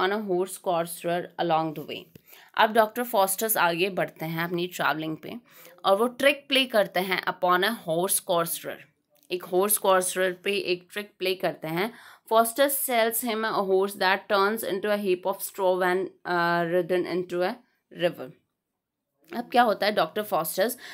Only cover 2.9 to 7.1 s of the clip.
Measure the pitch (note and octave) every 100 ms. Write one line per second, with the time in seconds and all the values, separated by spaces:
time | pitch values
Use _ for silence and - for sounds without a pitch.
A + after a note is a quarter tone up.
2.9 | A#3+ A#3+ G#3+ F#3+ - A3+ G#3+ E3+ E3+ F#3+
3.9 | F3+ D#3 - D#3+ E3 E3+ F3 F3+ - C#3+
4.9 | D3+ D#3 D#3 - A#3+ - - - - -
5.9 | G3 A#3+ A#3+ C#4 C#4 - C4+ B3+ A3+ F#3
6.9 | F3 F#3+